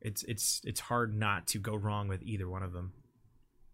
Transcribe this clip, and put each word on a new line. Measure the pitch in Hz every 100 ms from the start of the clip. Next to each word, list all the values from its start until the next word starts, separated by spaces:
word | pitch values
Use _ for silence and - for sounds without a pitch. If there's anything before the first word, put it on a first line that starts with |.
it's, | 110 101
it's, | - 110 - -
it's | - 101
hard | - 120 117 104
not | 107 98 -
to | 110
go | 107
wrong | 107 104 104 101
with | 95
either | - 104 90
one | 92
of | 95
them. | 90 92 - - _ - - - - -